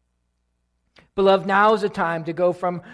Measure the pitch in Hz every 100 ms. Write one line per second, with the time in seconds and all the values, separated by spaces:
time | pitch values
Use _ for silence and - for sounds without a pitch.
0 | _ _ _ _ _ _ _ _ _ _
1 | _ - 196 196 175 196 214 220 202 -
2 | 170 165 160 165 180 175 180 175 -